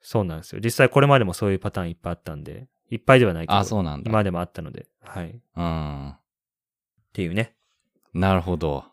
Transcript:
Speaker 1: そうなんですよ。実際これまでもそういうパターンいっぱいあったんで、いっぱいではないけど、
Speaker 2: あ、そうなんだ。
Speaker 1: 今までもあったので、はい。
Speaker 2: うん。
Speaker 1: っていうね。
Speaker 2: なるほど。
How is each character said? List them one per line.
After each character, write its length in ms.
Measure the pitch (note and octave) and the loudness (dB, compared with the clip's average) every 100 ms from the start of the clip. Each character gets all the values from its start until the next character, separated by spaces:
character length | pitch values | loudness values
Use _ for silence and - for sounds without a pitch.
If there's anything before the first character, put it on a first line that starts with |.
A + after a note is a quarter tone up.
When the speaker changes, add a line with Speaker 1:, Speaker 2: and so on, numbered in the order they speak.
Speaker 1:
そ 200 | - A2+ | -4 -2
う 40 | |
な 100 | F#2+ | -2
ん 40 | D#2+ | -6
で 60 | |
す 100 | - | -10
よ。 60 | G2+ | -6
実 100 | A2 | -6
際 160 | - C3 | 2 4
こ 120 | - | 6
れ 60 | C#3 | 6
ま 120 | C#3 | 6
で 60 | |
も 80 | G2+ | 4
そ 160 | F2 G#2 | -2 -2
う 40 | |
い 20 | |
う 40 | F#2+ | 0
パ 120 | G#2 | -2
タ 120 | G2 | -6
ー 20 | |
ン 60 | F2 | -8
い 20 | |
っ 40 | E2+ | -8
ぱ 140 | F2+ | -8
い 20 | |
あ 40 | E2+ | -8
っ 60 | |
た 120 | - | -10
ん 80 | D2+ | -14
で、 260 | D2+ - C3 _ _ | -14 -16 -18 _ _
い 60 | A#2 | -8
っ 20 | |
ぱ 180 | - C3 | 6 6
い 40 | |
で 60 | A#2 | 6
は 60 | |
な 100 | E2 | 2
い 40 | E2 | 0
け 60 | |
ど、 60 | G2+ | 2
Speaker 2:
あ、 60 | |
そ 160 | G2 G#2+ | 2 0
う 20 | |
な 140 | E2+ D2 | -2 -4
ん 60 | |
だ。 60 | A2+ | 0
Speaker 1:
今 100 | A2 | 0
ま 60 | |
で 60 | G2+ | 0
も 100 | F2 | -2
あ 40 | |
っ 80 | F2+ | -6
た 80 | - | -8
の 100 | D#2 | -12
で、 160 | - - _ | -14 -18 _
は 200 | - F#2+ | -16 -12
い。 180 | E2+ A#2 _ - | -12 -14 _ -6
Speaker 2:
う 60 | |
ん。 460 | E2+ D#2+ D2+ C#2+ C#2 | -2 -2 -4 -8 -12
Speaker 1:
っ 60 | C2+ _ _ _ _ _ _ _ _ _ | -16 _ _ _ _ _ _ _ _ _
て 100 | - | -6
い 40 | F2 | -4
う 60 | |
ね。 200 | F#2 A#2+ _ _ _ _ _ _ | -2 -4 _ _ _ _ _ _
Speaker 2:
な 220 | F2+ F#2+ | 0 2
る 60 | F#2+ | 2
ほ 160 | F2 E2+ | 0 -2
ど。 280 | D#2 C#2+ - | -2 -4 -8